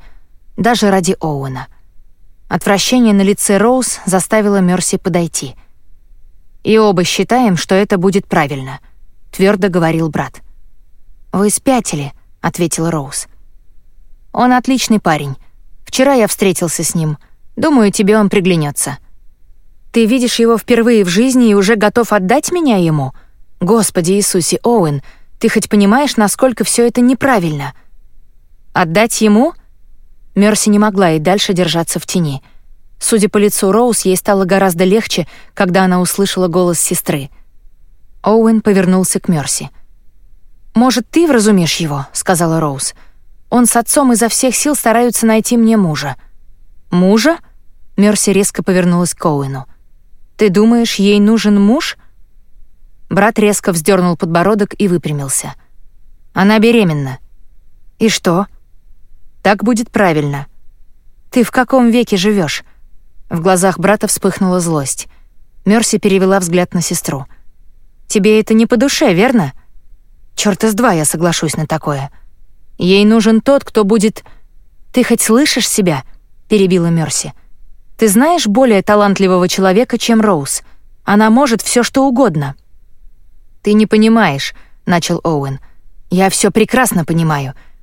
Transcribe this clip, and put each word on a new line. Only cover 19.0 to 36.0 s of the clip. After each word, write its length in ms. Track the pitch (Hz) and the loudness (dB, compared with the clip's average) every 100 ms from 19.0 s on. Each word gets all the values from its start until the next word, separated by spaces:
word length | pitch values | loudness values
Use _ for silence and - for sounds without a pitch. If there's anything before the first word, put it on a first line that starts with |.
| - - - - - - - - - | -18 -20 -20 -20 -20 -20 -20 -20 -4
«Ты 140 | 233 220 | 0 2
видишь 320 | 262 240 - | 2 0 0
его 200 | 226 226 | 2 0
впервые 460 | - 233 233 226 | 0 2 4 2
в 40 | 180 | 2
жизни 420 | 175 262 254 233 | 0 2 2 4
и 40 | |
уже 220 | 202 196 226 | 4 2 2
готов 360 | 214 240 226 | 0 0 0
отдать 380 | 208 185 277 - | 0 2 0 0
меня 280 | 359 302 202 | -2 0 2
ему? 340 | 165 156 131 - - - - - | 2 0 -4 -10 -20 -20 -20 -6
Господи 520 | 180 226 202 185 170 | 0 0 0 -2 0
Иисусе, 460 | 202 196 185 156 175 | 0 0 -2 -2 -2
Оуэн, 400 | 233 233 165 143 - - - - | 0 2 0 -2 -8 -20 -20 -4
ты 100 | 226 | -2
хоть 200 | 220 - | 0 0
понимаешь, 480 | 208 202 240 294 - | 2 4 2 2 0
насколько 480 | 202 - 262 220 | 0 2 0 0
все 220 | 208 - 240 | -2 0 0
это 140 | 240 | 2
неправильно?» 760 | 247 269 277 240 170 147 139 - - - - - - - - - - | 2 2 0 0 0 -4 -8 -12 -20 -20 -20 -20 -20 -20 -20 -20 -6
«Отдать 480 | - 175 185 226 - | -4 0 0 0 0
ему?» 320 | 214 208 302 - - - - - - - - | 2 4 2 -2 -16 -20 -20 -20 -20 -20 -8
Мерси 360 | 196 208 214 220 | 0 2 2 2
не 80 | 208 | 2
могла 340 | 214 196 180 | 2 2 2
и 60 | 160 | 2
дальше 340 | 156 202 - | 0 0 0
держаться 480 | 180 170 170 170 175 | -2 -2 -2 -4 -6
в 60 | - | -4
тени. 360 | 185 156 139 - - - - - - | -4 -4 -6 -12 -20 -20 -20 -20 -10
Судя 300 | - 226 202 | -2 0 2
по 80 | 208 | 2
лицу 340 | 202 - 196 | 0 0 0
Роуз, 360 | 208 247 214 196 | 2 2 0 -2
ей 100 | 185 | -2
стало 300 | - 196 185 | 0 0 2
гораздо 380 | 196 190 170 | 2 2 0
легче, 440 | 185 214 - - 160 - - | 2 0 0 -6 -6 -12 -12
когда 320 | - 196 180 | -4 -2 2
она 160 | 185 180 | 2 0